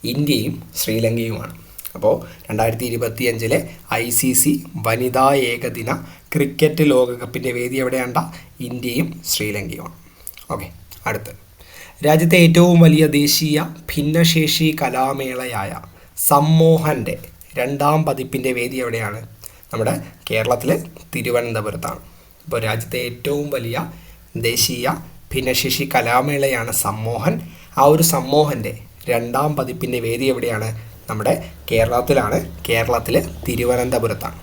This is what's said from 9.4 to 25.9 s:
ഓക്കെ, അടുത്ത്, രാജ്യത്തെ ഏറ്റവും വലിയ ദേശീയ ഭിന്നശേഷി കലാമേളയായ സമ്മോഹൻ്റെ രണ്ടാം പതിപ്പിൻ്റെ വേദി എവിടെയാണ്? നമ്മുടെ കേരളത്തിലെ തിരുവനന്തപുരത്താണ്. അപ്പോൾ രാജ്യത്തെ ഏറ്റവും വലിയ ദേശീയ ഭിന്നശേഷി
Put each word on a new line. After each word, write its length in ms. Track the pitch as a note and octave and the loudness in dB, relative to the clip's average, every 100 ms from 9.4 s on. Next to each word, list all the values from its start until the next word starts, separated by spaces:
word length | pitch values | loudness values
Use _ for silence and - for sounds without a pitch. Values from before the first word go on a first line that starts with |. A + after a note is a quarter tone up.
| G#2+ G2+ F2 - - - - _ - - - | -4 -6 -8 -10 -14 -18 -20 _ -20 -18 -10
ഓക്കെ, 120 | - - - - - - | -8 -8 -16 -20 -10 -8
അടുത്ത്, 240 | - - - - - - - - - D3+ | -8 -10 -16 -20 -20 -20 -20 -20 -2 4
രാജ്യത്തെ 320 | D#3+ E3+ F3+ E3 | 4 6 8 8
ഏറ്റവും 300 | E3 F3 E3+ | 8 8 10
വലിയ 200 | E3 D3+ D3+ C#3+ | 8 8 6 4
ദേശീയ 440 | D3 - D#3 D3 E3 - - | 2 2 2 0 -2 -10 -6
ഭിന്നശേഷി 760 | D#3 D3 D#3+ E3 D#3+ D3+ - D#3+ D3+ | -2 0 4 4 4 2 2 2 2
കലാമേളയായ 920 | C3+ C3 C3+ C3+ C3 B2+ B2+ A2 G2 - - - - - - | -2 0 0 -2 -6 -6 -6 -6 -6 -10 -16 -20 -20 -4 4
സമ്മോഹൻ്റെ 840 | C#3+ D3+ D#3+ E3 D#3+ D#3 C3+ A2+ - - - - C3 | 4 6 6 6 6 2 -2 -4 -8 -12 -20 -10 -6
രണ്ടാം 440 | B2+ C#3+ C#3+ D#3 D3+ | -4 0 2 2 0
പതിപ്പിൻ്റെ 440 | C3 C3 C3 C3 B2 | -2 -4 -4 -2 -2
വേദി 200 | A#2+ C3 | -4 -4
എവിടെയാണ്? 360 | A#2+ A2+ G#2+ G#2+ A2 - - - - | -4 -4 -6 -8 -14 -18 -20 -20 -10
നമ്മുടെ 240 | A2+ A2+ - - - - | -4 -2 -2 -8 -18 -4
കേരളത്തിലെ 480 | A2 A2 - - - - - - | -2 0 0 0 -4 -6 -18 -10
തിരുവനന്തപുരത്താണ്. 880 | B2 A#2+ A#2+ A#2+ A2 G#2 - - - - - - _ | -6 -2 -2 -2 -4 -6 -6 -8 -10 -16 -20 -20 _
അപ്പോൾ 160 | - A#2 A2 | -6 -4 -2
രാജ്യത്തെ 340 | A2+ - B2+ B2 | -4 -4 -6 -6
ഏറ്റവും 380 | A#2 C#3+ D3 D3 | -6 -4 -4 -4
വലിയ 220 | C3+ A#2 C3 E3 - - - - A#2 A#2 | -6 -4 -6 -8 -12 -20 -20 -14 -4 -2
ദേശീയ 400 | A#2+ - A#2+ B2 D#3+ - - - | 0 -2 0 -2 -4 -10 -20 -8
ഭിന്നശേഷി 540 | C3+ C3 B2+ C3 - C#3 | -4 -2 -2 -2 -2 0